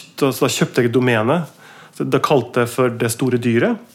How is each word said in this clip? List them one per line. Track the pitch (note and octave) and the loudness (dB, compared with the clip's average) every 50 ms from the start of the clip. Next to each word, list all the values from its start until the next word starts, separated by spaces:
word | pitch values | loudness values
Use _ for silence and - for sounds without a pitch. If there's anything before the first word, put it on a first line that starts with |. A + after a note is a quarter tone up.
| - - - - | -12 -12 -6 -2
da, | D3 C3+ | -2 -2
så | B2 - D3 | 0 0 -2
da | B2+ - | 0 0
kjøpte | - F3 - - - B2 | 0 -2 -2 0 0 0
jeg | A#2+ | 2
et | A#2 | 2
domene. | C3 B2+ B2+ A#2+ A2 G#2+ A#2 D3 F3+ D#3+ - - - - - - - - - - | 2 2 2 2 2 2 2 0 0 -2 -4 -10 -20 -20 -20 -20 -20 -20 -16 -10
Så | - D3 | -8 -4
da | C3+ C3+ C#3+ | -2 0 0
kalte | - - D#3 C3+ A#2 - - B2 A#2+ | 2 2 2 2 0 0 -2 -2 -2
jeg | A#2 | -2
for | - - B2+ B2 A#2 | 0 0 0 0 0
Det | A2+ B2 A#2 | -2 -4 -4
Store | A2+ - D3 B2+ A#2+ B2 | -2 -2 -2 -2 -2 0
Dyret. | A#2 B2 A2+ A#2 C3+ A3 A#3+ G#3 - - - | 0 0 2 2 2 0 -2 -4 -8 -14 -10